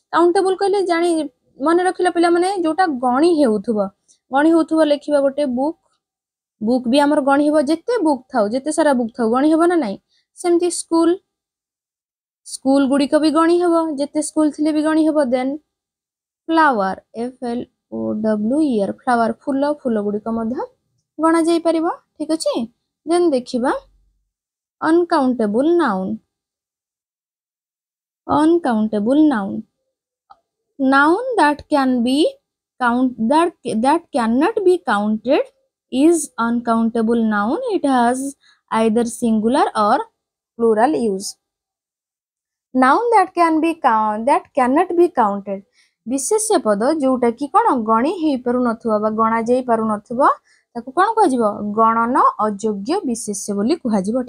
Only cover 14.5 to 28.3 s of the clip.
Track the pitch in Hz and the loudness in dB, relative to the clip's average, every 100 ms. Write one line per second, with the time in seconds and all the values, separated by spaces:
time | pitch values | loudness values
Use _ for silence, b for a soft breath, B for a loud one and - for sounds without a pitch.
14.5 | 294 302 302 302 320 311 302 254 254 269 | 0 -2 0 0 2 2 2 0 -2 -2
15.5 | 302 - _ _ _ _ _ _ _ - | -8 -14 _ _ _ _ _ _ _ -2
16.5 | 320 302 220 190 - _ 220 247 254 240 | 2 2 2 -2 -6 _ -10 -10 -8 -8
17.5 | 240 - _ _ 226 220 214 220 214 214 | -8 -10 _ _ -8 -6 -2 -2 0 0
18.5 | 294 302 214 196 214 262 240 226 226 - | 0 0 0 -2 -4 -2 0 0 -4 -4
19.5 | 269 285 294 254 214 208 208 226 226 226 | -2 -2 -2 -2 -2 -2 -4 -6 -6 -6
20.5 | 285 508 _ _ _ _ - 320 330 330 | -6 -10 _ _ _ _ -2 2 2 2
21.5 | 339 330 330 339 539 _ - 294 320 587 | 0 0 -2 -4 -6 _ -12 -6 -4 -2
22.5 | 415 226 _ _ _ 302 349 349 254 254 | -4 -6 _ _ _ -2 0 2 0 -2
23.5 | 247 262 539 - _ _ _ _ _ _ | -4 -2 -4 -10 _ _ _ _ _ _
24.5 | _ _ _ 311 339 339 320 254 247 208 | _ _ _ 0 0 2 0 0 0 -2
25.5 | 220 311 339 269 190 190 220 _ _ _ | 0 2 2 0 -2 -6 -8 _ _ _
26.5 | _ _ _ _ _ _ _ _ _ _ | _ _ _ _ _ _ _ _ _ _
27.5 | _ _ _ _ _ _ _ - | _ _ _ _ _ _ _ -4